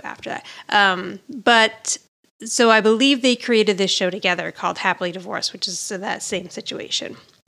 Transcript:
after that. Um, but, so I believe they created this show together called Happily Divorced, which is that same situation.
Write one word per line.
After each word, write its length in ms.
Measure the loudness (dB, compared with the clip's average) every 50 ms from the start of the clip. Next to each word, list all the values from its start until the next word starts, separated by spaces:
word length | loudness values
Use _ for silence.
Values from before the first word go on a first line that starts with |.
| -10
after 240 | -12 -14 -12 -10 -10
that. 160 | -10 -10 -12 -14 -18 -18 -4 0
Um, 520 | 2 4 4 4 2 0 -4 -8 -12 -12 _ -16
but, 640 | -16 -2 2 4 6 6 4 4 0 -4 -8 -6 -6 -6 _ _ _ _ _ _ _ -18 -10
so 260 | -4 0 4 6 6
I 100 | 6 6
believe 420 | 6 4 4 6 4 4 4 4
they 140 | 4 2 2
created 420 | 2 0 2 2 4 4 2 2 2
this 120 | 0 0
show 180 | 0 0 -2 -2
together 400 | -2 -2 -2 -2 -2 -2 -4 -8
called 260 | -8 -4 -4 -4 -4 -2
Happily 340 | -2 -2 -2 -2 -4 -6
Divorced, 400 | -6 -8 -10 -8 -6 -6 -6 -6
which 140 | -6 -6 -8 -8
is 200 | -6 -8 -8 -8
that 340 | -8 -8 -6 -6 -6 -6
same 280 | -6 -6 -6 -6 -6 -10
situation. 640 | -12 -14 -12 -10 -10 -10 -8 -6 -6 -6 -6 -8 -12 -16 -20 _ _ _ _